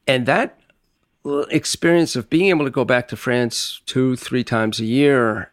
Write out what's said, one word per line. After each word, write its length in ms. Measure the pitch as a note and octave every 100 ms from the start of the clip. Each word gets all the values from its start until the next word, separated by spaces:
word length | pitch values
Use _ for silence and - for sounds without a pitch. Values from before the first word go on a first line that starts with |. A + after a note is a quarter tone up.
| -
and 180 | C3 A#2+
that 340 | F3 C4+ - _ _ _ _ _ _ C#3+ C#3+ -
experience 640 | D#3 - - E3+ E3+ D#3+ B2+
of 140 | -
being 180 | D#3+ G3
able 180 | E3 C#3
to 60 |
go 140 | C3+ A#2
back 220 | B2 -
to 80 | A2
France 640 | - B2 A#2 - - - -
two, 300 | B2+ C3 B2
three 280 | - B2+
times 360 | A#2+ A#2 A2 G#2+
a 60 | A2+
year 640 | B2+ C#3+ C3+ A2+ A2 -